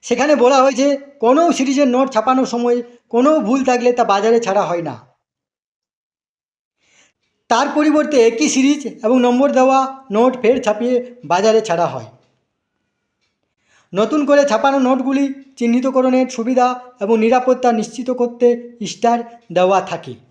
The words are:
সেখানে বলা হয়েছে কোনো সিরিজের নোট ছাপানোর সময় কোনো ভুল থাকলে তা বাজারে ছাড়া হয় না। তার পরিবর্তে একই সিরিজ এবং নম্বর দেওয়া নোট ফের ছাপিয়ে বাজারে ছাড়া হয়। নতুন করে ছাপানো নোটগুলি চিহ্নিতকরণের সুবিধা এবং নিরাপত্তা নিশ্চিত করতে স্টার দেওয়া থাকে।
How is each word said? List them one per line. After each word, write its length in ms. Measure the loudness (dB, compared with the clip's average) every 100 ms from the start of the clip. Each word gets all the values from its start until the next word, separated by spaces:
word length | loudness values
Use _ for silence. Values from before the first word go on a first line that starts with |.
সেখানে 340 | -4 -2 0 2
বলা 280 | 4 4
হয়েছে 340 | 2 2 0 -2 -8 -4
কোনো 320 | 0 2 2
সিরিজের 360 | 0 -2 0 0
নোট 220 | 0 0
ছাপানোর 360 | -2 0 0 0
সময় 360 | -2 -2 -2 -4 -18 _
কোনো 300 | 0 2 2
ভুল 240 | 0 -2
থাকলে 300 | 0 0 0
তা 100 | 0
বাজারে 360 | 0 0 2 0
ছাড়া 220 | 0 -2
হয় 200 | -2 -4
না। 160 | -6 -12 _ _ _ _ _ _ _ _ _ _ _ _ _ _ _ _ _ _ _ _ _ _ _ _ _
তার 200 | -2 0 0
পরিবর্তে 520 | 0 0 0 2 2
একই 220 | 2 -2
সিরিজ 560 | 0 0 0 -4 -6 0
এবং 140 | 2
নম্বর 300 | 2 2 2
দেওয়া 540 | 2 2 2 0 -8 -6
নোট 300 | 0 0 0
ফের 220 | 0 0
ছাপিয়ে 520 | -2 -2 -2 -2 -4 -16 -4
বাজারে 360 | 0 2 2
ছাড়া 240 | 0 -2 -2
হয়। 200 | -4 -14 _ _ _ _ _ _ _ _ _ _ _ _ _ _ _ _ _ _
নতুন 320 | -4 -2 0 2
করে 200 | 2 4
ছাপানো 340 | 2 0 0
নোটগুলি 540 | 0 0 0 -2 -2 -4 -16 -6
চিহ্নিতকরণের 720 | -2 0 0 0 2 2 0
সুবিধা 520 | -4 -2 0 0 -2 -14 _
এবং 200 | -2 0
নিরাপত্তা 520 | 2 2 0 0 0
নিশ্চিত 400 | 0 -4 -8 -8
করতে 680 | -4 -4 0 0 0 -6 -12 -12
স্টার 320 | -4 -2 -2 -6 -18 _
দেওয়া 280 | 0 2 2
থাকে। 320 | -2 -10 -12 -18 _